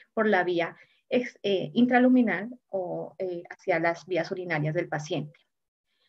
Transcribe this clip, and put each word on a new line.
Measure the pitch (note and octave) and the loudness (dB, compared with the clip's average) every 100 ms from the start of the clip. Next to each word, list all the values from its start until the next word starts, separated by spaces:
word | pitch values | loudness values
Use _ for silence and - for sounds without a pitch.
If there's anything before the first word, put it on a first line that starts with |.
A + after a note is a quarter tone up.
| _ | _
por | - G#3+ | 0 2
la | F#3 | 2
vía | F3+ E3+ E3+ - - _ _ | 2 0 -2 -6 -20 _ _
ex-, | B3 B3 - | -2 -2 -6
eh, | G3+ F#3+ - | -2 -2 0
intraluminal | D#3 B3 B3 B3+ B3+ A3 F3 A3+ B3+ _ | 2 4 6 6 6 4 0 -6 -14 _
o, | F#3+ F3+ E3 E3+ D3 | -8 -6 -8 -8 -8
eh, | F#3 F3 F3 | -8 -8 -12
hacia | - - E3 | -10 -2 0
las | E3+ E3 - | 0 -2 -4
vías | F3 E3+ | -4 -2
urinarias | F#3 F3+ D#3 D3+ | -6 -2 0 0
del | E3 E3 | -2 -4
paciente. | D3+ D3+ E3 D3+ _ _ _ _ _ _ _ | -6 -4 -6 -6 _ _ _ _ _ _ _